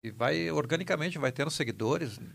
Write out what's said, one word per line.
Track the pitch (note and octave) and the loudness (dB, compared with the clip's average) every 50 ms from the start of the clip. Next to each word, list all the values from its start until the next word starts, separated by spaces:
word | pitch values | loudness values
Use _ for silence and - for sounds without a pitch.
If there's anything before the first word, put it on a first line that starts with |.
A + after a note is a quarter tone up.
| - | -8
e | A#2 | -10
vai, | G#2+ - A#2 B2+ D3+ E3 E3+ E3 | -2 2 2 4 4 4 2 2
organicamente, | D#3+ D3 D3 A#2+ D#3 E3 F#3 F3 F#3+ D#3 D3+ F3+ F3 D#3 | 2 0 0 2 0 0 2 0 0 0 0 -2 -2 0
vai | C#3 C3 | 0 0
tendo | B2 - C#3 D3 | 2 2 -2 -2
seguidores | - - D3+ A2+ G#2+ G2 A2 A2 C#3+ E3+ E3+ B2 G2 | 0 -2 -2 -2 -2 0 2 2 2 2 0 -4 -6
do | - - - | -8 -12 -14